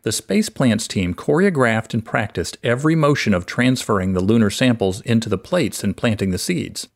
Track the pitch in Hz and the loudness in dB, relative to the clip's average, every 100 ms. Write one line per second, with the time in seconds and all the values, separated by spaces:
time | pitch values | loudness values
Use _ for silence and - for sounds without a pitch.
0 | 117 - - 202 208 - 131 107 - 107 | -4 -6 -2 -2 -2 0 2 2 -2 -2
1 | 90 - - 151 196 151 123 110 - 120 | -2 -4 0 2 2 2 2 2 -2 -6
2 | - 127 107 - 85 - 123 120 156 165 | -2 -4 -2 -4 -6 -4 -2 0 2 2
3 | 147 139 113 90 92 - 123 127 - 104 | 2 2 2 0 -2 0 0 0 0 0
4 | 92 92 95 117 104 - 127 113 98 92 | 2 0 4 4 2 2 0 2 0 -2
5 | - 113 110 110 - 180 120 - 104 - | 0 0 0 -4 -2 -2 -2 -4 -6 -2
6 | 120 104 98 90 - 175 92 - - | -2 0 -2 -2 -4 -4 -6 -10 -14